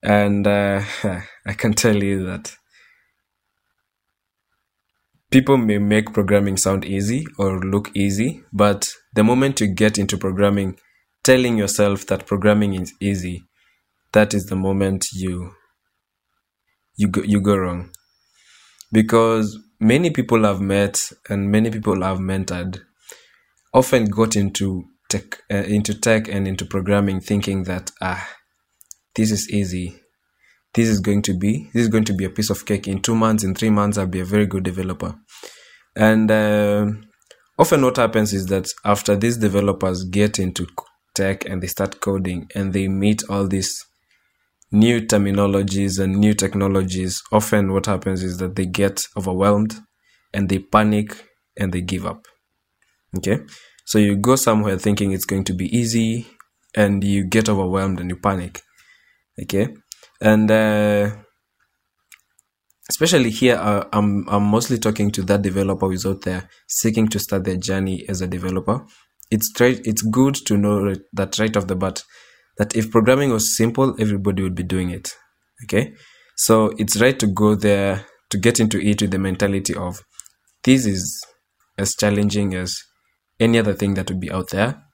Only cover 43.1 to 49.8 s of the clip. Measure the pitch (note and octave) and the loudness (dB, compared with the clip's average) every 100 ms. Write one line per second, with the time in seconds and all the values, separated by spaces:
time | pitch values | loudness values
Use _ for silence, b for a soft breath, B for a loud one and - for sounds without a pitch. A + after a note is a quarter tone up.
43.1 | G#2+ - G2+ G2 F#2+ F#2 - - _ _ | 0 -2 -2 0 -2 -4 -8 -14 _ _
44.1 | _ _ _ _ _ _ G#2 A2+ A#2+ A2+ | _ _ _ _ _ _ 2 4 4 2
45.1 | G#2+ G2 G2 G2+ G2 G2 F#2+ G2 F#2+ F#2+ | 0 2 2 2 2 0 -2 -2 -2 -2
46.1 | F#2+ G#2 G#2 G2 G2+ G2 G2 F#2 F#2 F#2 | 2 2 2 0 0 0 0 0 -4 -6
47.1 | F#2 - G#2+ G#2+ G#2+ F#2+ G2 F#2+ F#2+ - | -8 0 0 2 0 2 -2 -2 -4 -4
48.1 | F#2 F#2 F2+ F#2 G2+ F#2 F#2 G2 G2 - | -6 -6 -6 -6 -4 -4 0 -2 -2 -10
49.1 | - F#2+ F#2 G2 G#2 G#2+ - | -8 -6 0 2 2 0 -4